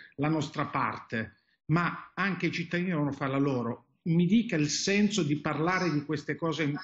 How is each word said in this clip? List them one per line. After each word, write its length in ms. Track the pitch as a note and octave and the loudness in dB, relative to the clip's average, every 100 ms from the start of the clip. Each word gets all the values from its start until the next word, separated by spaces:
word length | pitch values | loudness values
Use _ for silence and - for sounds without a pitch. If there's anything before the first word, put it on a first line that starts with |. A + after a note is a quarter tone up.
| - - | -18 -4
la 120 | D3 | 0
nostra 380 | D#3 D3 D#3 C3+ | 0 -2 -4 -4
parte", 720 | C#3+ A#2 G#2 - A2+ A2 - _ _ - | -2 -2 -4 -6 -6 -6 -10 _ _ 0
ma 400 | E3 E3+ - - | 2 2 -4 -12
anche 320 | - G3 F3+ E3+ | -4 -2 0 -2
i 60 | |
cittadini 380 | D#3+ E3+ F3 F#3 | -2 -4 -2 -2
devono 200 | D#3+ D3 | 0 -2
fare 220 | C#3+ C#3 | -2 -2
la 60 | C3+ | 0
loro. 480 | C#3+ B2+ A#2 A#2 _ _ | 2 0 -2 -6 _ _
Mi 240 | F3 E3 F3 | 2 4 6
dica 280 | A3+ A3 | 4 4
il 160 | D#3+ D3 | 0 0
senso 540 | - - G3+ G#3 G3+ | 0 0 2 2 2
di 160 | D#3 D3 | 0 0
parlare 500 | D#3 C#3+ E3 F#3 F3+ | -2 0 0 0 0
di 140 | D3 | 0
queste 320 | C#3+ D3+ - D3+ | -2 -6 -4 -4
cose 260 | E3 D#3 | -4 -2
in, 160 | D3 C#3+ | -2 -2